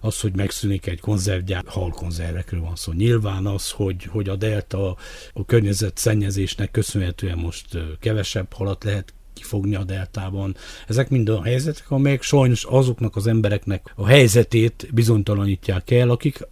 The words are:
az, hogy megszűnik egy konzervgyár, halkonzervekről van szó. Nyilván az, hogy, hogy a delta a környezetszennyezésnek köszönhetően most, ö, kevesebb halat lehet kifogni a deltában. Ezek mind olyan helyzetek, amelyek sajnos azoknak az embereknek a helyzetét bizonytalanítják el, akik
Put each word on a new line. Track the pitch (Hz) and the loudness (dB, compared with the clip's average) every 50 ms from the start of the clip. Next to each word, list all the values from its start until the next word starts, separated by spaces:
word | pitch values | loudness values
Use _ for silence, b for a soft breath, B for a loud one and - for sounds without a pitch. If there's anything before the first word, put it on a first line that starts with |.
az, | B 110 - - | B -4 -4 -2
hogy | - 107 92 | -2 -2 0
megszűnik | 95 101 95 - - - 104 98 92 - | 0 -2 -2 -2 -2 -2 -2 -2 -2 -2
egy | - 87 85 | -6 -8 -6
konzervgyár, | - - 107 98 90 98 95 90 90 92 95 90 90 | -2 -2 -2 0 0 0 0 -2 -2 -2 -4 -4 -6
halkonzervekről | - - 101 87 85 82 - 87 87 82 82 85 82 82 87 90 - - 87 | -6 -4 -4 -4 -4 -4 -6 -6 -6 -6 -6 -6 -4 -4 -6 -6 -6 -6 -6
van | 82 82 82 | -4 -6 -6
szó. | 82 - - | -8 -8 -6
Nyilván | 82 85 104 117 120 117 107 101 98 95 95 | -2 0 2 2 2 2 2 -2 -2 -2 -2
az, | 101 98 98 - - | -2 -2 -4 -6 -6
hogy, | - - 104 95 92 90 - | -4 -2 -2 -2 -2 -4 -8
hogy | 85 85 110 101 95 | -6 -6 -4 -4 -4
a | 95 | -4
delta | 98 104 110 107 104 - - - 95 98 92 90 B B B B B B B B | -2 -2 -2 -2 -2 -4 -4 -4 -4 -2 -4 -4 B B B B B B B B
a | - 98 | -8 0
környezetszennyezésnek | - 123 117 107 101 101 95 110 98 - - - 113 110 107 104 101 98 98 98 90 - - 104 98 | 4 4 4 6 4 2 2 0 -2 -2 0 0 2 2 2 2 0 0 -2 -2 -2 -2 -4 -6 -2
köszönhetően | - 113 104 - - 104 95 87 85 - - 92 87 82 | 0 -2 -2 0 -2 -2 -2 -2 -4 -4 -4 -4 -4 -4
most, | 85 85 82 - - - - | -4 -6 -6 -8 -12 -10 -8
ö, | 87 80 80 78 78 | -8 -8 -8 -10 -4
kevesebb | - 110 110 107 95 - - 107 90 - - | -2 -2 -2 0 -2 -2 -4 -4 -6 -6 -6
halat | - 95 98 95 - - | -6 -4 -4 -4 -4 -2
lehet | 107 101 101 92 - - - - - - | -2 -2 -2 -4 -8 -14 -20 -20 -20 -20
kifogni | - - - - 104 98 101 104 | -18 -10 -6 -4 -2 0 0 -2
a | 95 98 | -2 -2
deltában. | 90 95 95 92 - - 107 92 92 95 98 98 95 95 B B B B B B - | -4 -4 -6 -6 -6 -8 -8 -6 -6 -6 -4 -4 -6 -6 B B B B B B -2
Ezek | 104 123 135 - | 0 0 2 2
mind | 135 127 113 104 | 2 2 2 2
olyan | 110 101 76 | 2 0 0
helyzetek, | 110 120 131 135 165 147 - - - | 0 0 0 0 -2 -4 -6 -6 -2
amelyek | 143 135 139 139 139 127 | 0 2 2 2 2 0
sajnos | - - - 143 131 127 123 107 - | 0 2 4 6 6 6 4 2 0
azoknak | - - 131 135 127 120 - 120 104 - | 2 4 4 4 4 2 0 -2 -2 -2
az | 107 101 113 | 0 2 2
embereknek | 113 113 107 101 104 98 - 101 98 87 - - - | 2 4 2 2 0 -2 -2 -2 -4 -4 -6 -10 -8
a | - 98 | -2 4
helyzetét | 101 117 117 127 117 95 120 113 - - 117 110 117 - - - - 135 | 6 8 8 8 8 6 4 4 4 4 2 2 2 0 -4 -8 0 2
bizonytalanítják | 113 117 110 117 107 98 - 104 98 101 101 98 90 - - 95 92 - - | 2 4 6 4 4 2 2 0 0 0 0 0 -2 -2 -2 -2 -2 0 2
el, | 123 123 123 120 | 4 4 6 4
akik | 120 120 - 147 135 - - - | 2 2 0 -2 -4 -4 -10 -16